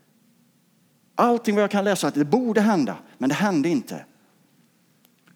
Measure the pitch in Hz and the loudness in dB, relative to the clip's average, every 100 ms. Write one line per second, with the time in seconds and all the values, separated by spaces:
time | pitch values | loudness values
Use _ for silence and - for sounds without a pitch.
0 | _ _ _ _ _ _ _ _ _ _ | _ _ _ _ _ _ _ _ _ _
1 | _ - 233 233 220 208 202 202 196 185 | _ 0 2 2 0 0 0 0 0 0
2 | 147 143 143 226 247 214 214 190 113 - | -2 -2 0 0 0 2 2 2 0 -4
3 | - - 131 147 202 165 160 143 - 82 | -14 -6 -2 0 0 0 0 -2 -4 -12
4 | - _ _ _ _ _ _ _ _ _ | -16 _ _ _ _ _ _ _ _ _
5 | _ _ _ | _ _ _